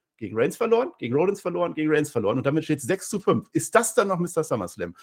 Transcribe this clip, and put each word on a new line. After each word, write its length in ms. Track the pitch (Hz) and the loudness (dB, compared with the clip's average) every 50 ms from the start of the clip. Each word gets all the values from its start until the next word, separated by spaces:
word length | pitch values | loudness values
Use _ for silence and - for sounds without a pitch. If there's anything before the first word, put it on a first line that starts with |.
| _ _ _ _ | _ _ _ _
gegen 200 | 113 95 107 110 | -12 -6 0 0
Reigns 180 | 131 170 185 | 0 0 2
verloren, 360 | - 233 226 226 233 262 349 - - | 0 0 2 2 2 2 0 -4 -8
gegen 160 | - 117 123 | -6 -2 0
Rollins 240 | 147 175 196 202 196 | 2 2 2 0 -2
verloren, 340 | - 180 170 175 175 170 165 | -4 -6 -2 -2 -2 -2 -2
gegen 160 | 156 156 156 151 | -2 0 2 2
Reigns 160 | 151 151 151 | 2 0 0
verloren 300 | - 120 101 98 120 131 | -2 0 0 0 0 0
und 80 | - | 0
damit 160 | 139 147 160 151 | 0 0 0 0
steht's 220 | - 156 131 - | 0 -2 -2 -2
sechs 240 | 117 185 190 - - | -2 -2 -2 -4 -6
zu 100 | - 196 | -6 -2
fünf. 300 | - 208 - - - - - | 0 2 2 2 0 -2 -4
Ist 220 | 233 - - - | -4 -2 2 2
das 180 | 220 240 - - | 2 2 4 2
dann 140 | - 202 | 2 2
noch 140 | 196 190 170 | 2 2 0
Mister 240 | 175 - - 160 151 | -2 -2 -2 -2 -2
SummerSlam? 500 | - 139 110 90 87 - - 87 87 85 - | 0 -2 -2 -2 -4 -6 -8 -8 -8 -8 -12